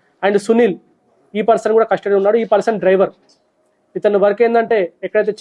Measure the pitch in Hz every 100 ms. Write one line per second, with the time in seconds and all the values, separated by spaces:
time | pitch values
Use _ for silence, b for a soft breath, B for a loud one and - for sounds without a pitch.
0 | _ _ 190 196 202 233 233 - _ _
1 | _ _ _ 202 214 214 214 220 220 185
2 | 202 202 196 233 220 202 233 208 180 190
3 | 190 - _ _ _ _ _ _ _ 180
4 | 208 202 202 202 233 233 226 220 175 -
5 | 190 214 208 202